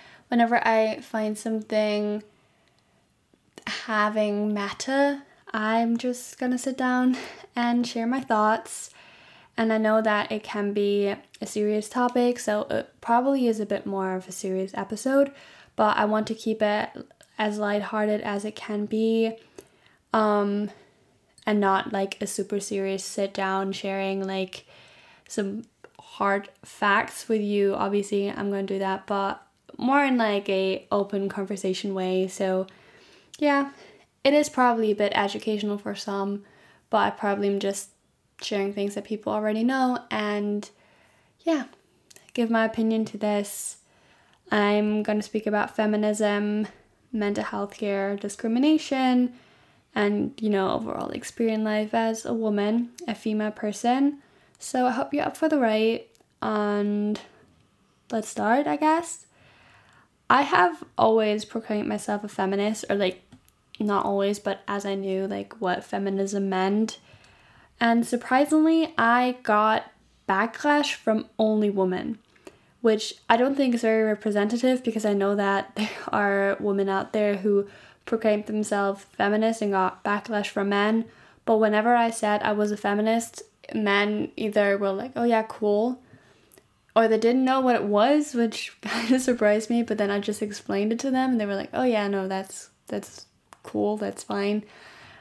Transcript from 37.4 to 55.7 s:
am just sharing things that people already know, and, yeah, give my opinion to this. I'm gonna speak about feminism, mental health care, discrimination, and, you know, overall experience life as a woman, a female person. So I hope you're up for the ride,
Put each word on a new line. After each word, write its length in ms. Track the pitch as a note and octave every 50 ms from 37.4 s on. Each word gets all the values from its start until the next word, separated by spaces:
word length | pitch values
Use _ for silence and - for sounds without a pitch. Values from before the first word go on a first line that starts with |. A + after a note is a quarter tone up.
| G3+ G3+
am 120 | G3+ G3
just 300 | G3+ G3 G3 - - - _ _ _ _ _ _ _ _ _ -
sharing 320 | - - A3 G3+ G3 G3 G3+
things 220 | G#3 G3+ G3+ G3+
that 80 | G#3 G3+
people 280 | - G#3+ G#3 - G#3+
already 320 | G#3+ G#3+ G#3+ G#3+ G#3+ A3 A3+
know, 360 | B3 C4 C4 B3+ B3+ B3 A#3+ - -
and, 580 | - G#3+ G#3 G#3 G#3 G#3 G#3 G#3 G#3 G#3 G3+ - _ _ _ _ _ _ _ _ _ _ _ _ _ _
yeah, 240 | - E4 D#4+ C#4+ A#3+ - - _ _ _ _ _ _ _ - - _ - -
give 160 | - A#3+ A3+
my 160 | A#3 A3+ A3
opinion 400 | A3+ A3+ A#3 A3 A3 A3 A3 A3
to 120 | G#3+ - G3+
this. 600 | G#3+ G#3 G#3 G3+ G#3 G3+ - - - - - - _ _ _ _ _ _ _ _ _ _ _ _ _ -
I'm 520 | G#3+ G#3 G#3 G#3 G#3 G#3 G#3 G#3+ G#3 G#3+ G#3
gonna 180 | G#3+ G#3+ G#3+
speak 260 | G#3 - - G#3+ G#3+ G#3+
about 280 | G#3 G#3 G3 - -
feminism, 920 | - G#3+ G#3+ G#3+ G#3+ G#3+ G#3+ G#3 G#3+ G#3+ G#3 G#3 G3+ G#3 G#3 G#3 G#3+ G#3+ - - - _ _ _ _ _ -
mental 320 | - A3 G#3 G3+ G#3 G#3+ G#3
health 320 | - - G3+ G3+ G3+ -
care, 400 | - A3 G3+ G3 G3 G3 G3+ G3+
discrimination, 1160 | G3 - G#3 - - - A3+ A3+ B3 C4+ D4+ D#4 D#4 - - C#4 C4 C4 B3+ B3+ B3 B3 B3 - - - _ _ _ _ _ _ _ _ _ - A3
and, 360 | G#3 G3+ G#3 G#3 G#3 G#3 - -
you 120 | A3 G#3
know, 220 | G#3 F#3+ F#3+ - -
overall 360 | - A3 - - - - -
experience 540 | - - - - - - A#3 A3+ A3 G#3+ A3
life 280 | G#3+ G#3+ G#3+ G#3+ G#3+
as 320 | - A#3 A3+ A3+ A3 A3 -
a 80 | -
woman, 600 | A#3+ A3+ A3+ G#3+ G#3 G3+ G3+ G#3 A3+ A#3+ A#3+ A#3+ - - F4+ A#3+
a 80 | G#3+
female 340 | - - A3 G#3+ G#3+ G#3+ G#3+
person. 680 | G#3+ - - G#3 G#3 - - A#3+ B3 C4+ C#4 C#4+ C#4+ - - _ _ _ _ _ _ -
So 260 | - - - B3+ B3+
I 60 | B3
hope 200 | A3+ B3 - -
you're 140 | C#4+ D4 -
up 100 | - -
for 140 | - D#4+ D#4
the 80 | D#4 C#4+
ride, 440 | B3 A3+